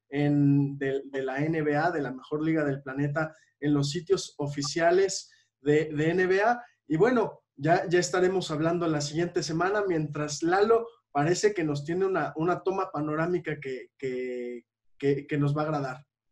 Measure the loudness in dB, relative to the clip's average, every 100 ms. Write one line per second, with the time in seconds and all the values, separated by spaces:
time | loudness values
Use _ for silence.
0 | _ 0 2 4 6 4 2 -2 -2 -2
1 | -4 -6 -4 -2 -2 0 0 2 0 -2
2 | -4 -8 -8 -4 -2 0 0 -4 -6 -4
3 | -2 -2 -4 -8 _ _ 0 0 0 -4
4 | 0 -2 -2 -8 -6 -6 -4 0 2 4
5 | 2 -2 -12 _ _ _ 2 2 2 0
6 | 0 2 2 4 2 0 -4 _ -2 2
7 | 4 4 0 -6 _ -4 2 2 4 2
8 | 2 2 2 2 -2 -2 0 0 0 -2
9 | -2 -2 -2 -2 -2 -2 0 0 0 -2
10 | -2 -4 -6 -2 0 4 4 4 0 -12
11 | _ 0 2 2 2 2 -2 -2 -4 -2
12 | 0 0 -2 -2 -2 0 -2 -2 -4 -4
13 | -4 -2 0 -2 -4 -6 -8 -10 -12 _
14 | -6 -4 -6 -6 -8 -10 -16 _ _ -4
15 | 0 0 -2 0 0 0 -2 -4 -6 -10
16 | _ _ _